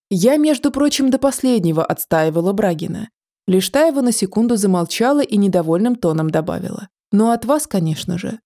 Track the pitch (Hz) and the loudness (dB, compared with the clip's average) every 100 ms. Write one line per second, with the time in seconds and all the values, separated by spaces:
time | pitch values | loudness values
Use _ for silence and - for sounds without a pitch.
0 | - 190 208 302 302 285 294 277 294 - | -6 0 2 4 2 2 -2 0 -2 0
1 | 269 262 277 262 262 240 170 160 - 165 | 0 0 0 0 0 2 2 0 -2 -4
2 | - 165 160 160 175 202 208 160 - 175 | -2 0 0 0 0 0 -2 -2 -6 -8
3 | 220 _ _ _ - 185 190 277 320 277 | -12 _ _ _ 0 0 2 2 2 2
4 | 247 226 190 208 233 233 202 185 170 - | 0 0 -2 0 0 2 2 2 0 0
5 | 233 294 277 208 202 180 160 170 233 240 | 2 2 0 2 2 2 2 0 0 0
6 | 175 156 160 156 165 170 185 - 196 _ | -2 0 0 -2 -4 -6 -8 -10 -14 _
7 | _ 202 226 233 226 302 - 196 160 156 | _ 2 2 0 0 -2 -2 -2 -2 -4
8 | - 175 190 220 | -6 -6 -6 -12